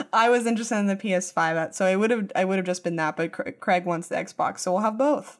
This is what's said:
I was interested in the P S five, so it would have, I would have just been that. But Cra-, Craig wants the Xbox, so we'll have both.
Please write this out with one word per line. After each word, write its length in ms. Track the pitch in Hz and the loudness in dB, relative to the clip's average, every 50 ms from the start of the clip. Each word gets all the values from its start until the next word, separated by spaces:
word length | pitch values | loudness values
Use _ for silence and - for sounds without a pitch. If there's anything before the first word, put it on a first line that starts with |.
| 269 - | -8 -2
I 180 | - 220 226 240 | 2 4 4 6
was 180 | 247 247 226 | 4 4 2
interested 300 | 233 233 214 233 226 233 | 0 0 -2 -2 -2 -2
in 100 | 208 202 | 0 2
the 80 | 202 196 | 0 0
P 180 | 190 - 214 185 | 0 0 0 0
S 180 | 180 180 - | 0 0 -2
five, 440 | - - 165 160 165 165 160 - - | -2 0 0 2 0 0 -2 -4 -2
so 100 | - 196 | 0 2
it 120 | 185 190 | 2 2
would 120 | 190 208 220 | 4 2 2
have, 220 | 247 233 202 190 - | 2 0 -2 -2 0
I 80 | - 190 | 0 0
would 140 | 190 190 | 2 2
have 80 | 190 180 | 0 0
just 180 | 180 180 180 - | -2 -2 -2 -2
been 120 | 175 170 | -4 -2
that. 200 | 165 160 156 156 | -2 -2 -2 -2
But 160 | - 165 170 | -2 -4 -4
Cra-, 200 | - - - - | -4 -6 -8 -8
Craig 340 | - - - - 190 180 180 | -8 -6 0 2 2 2 2
wants 220 | 180 170 165 170 | 0 -4 -4 -4
the 80 | - - | -4 -4
Xbox, 440 | 170 165 - - - - - - - | -4 -4 -4 -4 -2 -2 -2 -2 -4
so 100 | - 185 | -4 -2
we'll 100 | 180 190 | 0 0
have 160 | 214 220 214 | 0 0 0
both. 420 | 226 262 294 294 - - - - _ | 2 2 2 2 0 -2 -8 -18 _